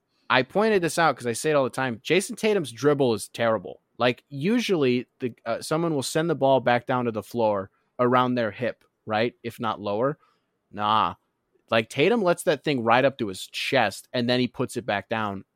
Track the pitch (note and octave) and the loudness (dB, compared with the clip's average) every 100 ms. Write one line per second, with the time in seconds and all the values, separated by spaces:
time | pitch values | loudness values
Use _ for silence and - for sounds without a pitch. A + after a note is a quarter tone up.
0 | _ _ - B2+ B2+ F#3 A3 G#3 E3 F3 | _ _ 0 0 2 0 2 2 0 2
1 | E3 A#2 A#2+ A2+ D#3 D3 B2+ - C3 A2 | 0 0 -4 -4 0 2 0 -2 -4 -4
2 | - E3+ - A3 A3 G3+ C3 A2+ C#3+ C#3+ | 0 0 0 -4 -2 0 -2 -2 0 2
3 | C3 G#2 - - A#2 A2 F2 - _ - | 2 0 -4 -2 0 0 -4 -16 _ -2
4 | A#2+ B2 - C#3+ E3 A#3+ A3 F3 C3 B2 | -2 -2 -8 -6 -2 0 0 2 2 2
5 | - - B2+ - A2+ G#2+ - D#3+ E3+ D3 | -2 -8 -8 -8 -8 -6 -4 -2 0 -2
6 | A#2+ D#3+ E3+ C#3+ C3+ C3 B2 A#2+ - B2+ | -2 -2 -2 0 2 4 4 0 0 -2
7 | A#2+ G#2+ - A#2+ A2 G2+ F#2+ _ _ - | -2 -4 -6 -2 0 0 -6 _ _ -2
8 | B2 B2+ B2+ B2 A2+ G2 A#2 - _ _ | 2 4 2 0 -4 -4 -6 -6 _ _
9 | - G#2+ A#2+ - A#2 - A2+ E2+ G#2 G#2 | -4 -2 -2 -4 -12 -6 -6 -4 -4 -2
10 | C3 D#3 _ _ _ _ _ G2 G#2 A2 | -2 -4 _ _ _ _ _ -4 2 2
11 | F2 F2+ _ _ _ _ - A2+ A2+ - | 2 -2 _ _ _ _ -2 0 0 0
12 | E3 A#3 F3+ E3+ - D3 - C3+ A2+ A#2+ | 2 2 2 0 0 0 0 0 4 4
13 | C3+ - G#2+ F#2+ - - - C3 G#2 - | 4 0 -6 -8 -10 -8 -2 2 0 -2
14 | - B2+ A#2+ B2+ B2 - A#2+ B2 A2+ G2+ | -8 -4 0 0 0 -2 -6 -6 -4 -4
15 | - A2+ G#2+ G2 - | -2 -4 -4 -6 -10